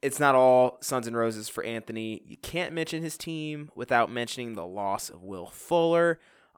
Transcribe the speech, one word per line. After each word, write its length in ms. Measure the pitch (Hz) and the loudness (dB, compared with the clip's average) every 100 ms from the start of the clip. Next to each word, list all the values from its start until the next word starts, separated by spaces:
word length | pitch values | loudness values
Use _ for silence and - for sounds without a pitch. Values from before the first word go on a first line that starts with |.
it's 180 | 139 139 | -4 2
not 140 | 143 | 4
all 460 | 131 127 127 127 - | 8 8 8 6 2
suns 240 | - 131 117 | -4 -4 -2
and 100 | 117 | -2
roses 320 | 117 110 110 | -2 -2 -8
for 160 | - | -8
Anthony. 600 | - 117 - 110 110 110 - | -6 -8 -8 -8 -8 -10 -14
You 120 | - | -18
can't 360 | - 170 175 | -8 -6 -4
mention 300 | 165 160 160 | -6 -6 -6
his 140 | 160 - | -8 -8
team 500 | - 160 156 151 151 - | -8 -8 -8 -8 -12 -10
without 340 | 123 123 101 | 0 2 2
mentioning 440 | 120 117 - 120 107 | -2 -6 -6 -8 -8
the 100 | 87 | -8
loss 460 | 98 101 101 - | -4 -2 -4 -6
of 100 | 87 | -14
Will 240 | 92 95 87 | -12 -12 -12
Fuller. 760 | - - 170 165 170 170 165 _ _ _ | -14 0 2 4 4 4 0 _ _ _